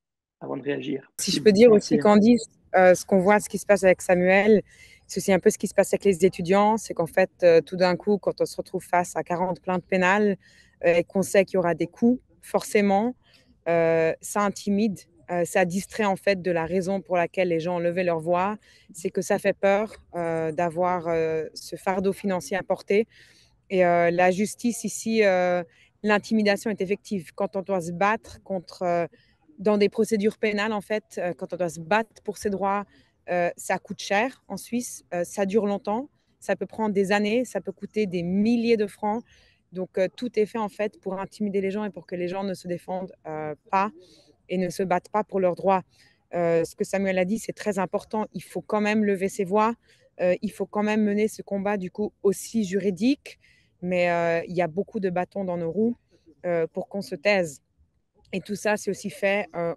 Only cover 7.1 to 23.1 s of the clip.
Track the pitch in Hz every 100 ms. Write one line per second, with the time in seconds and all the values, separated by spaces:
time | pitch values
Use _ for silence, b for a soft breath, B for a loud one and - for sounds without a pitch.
7.1 | 190 185 - 175 165 - 180 180 175 208
8.1 | 202 175 - 160 - - 185 - 175 180
9.1 | 160 156 175 185 170 - 185 - 185 180
10.1 | 208 208 190 b b b b 170 170 170
11.1 | 196 170 202 190 190 170 165 165 - 233
12.1 | 254 _ _ - 202 - 208 202 196 240
13.1 | - b b b b 165 170 165 165 160
14.1 | - - 208 202 - 202 202 220 170 -
15.1 | _ - 175 170 202 180 196 - - 202
16.1 | 185 202 190 175 165 160 190 175 196 -
17.1 | 180 165 190 180 165 170 175 170 175 175
18.1 | 165 160 175 196 214 b b b - 190
19.1 | 196 185 190 196 - 196 202 214 - _
20.1 | 175 165 160 160 156 175 160 180 180 165
21.1 | 165 160 160 - - - 170 196 190 190
22.1 | 185 202 180 - 185 - 185 - 202 226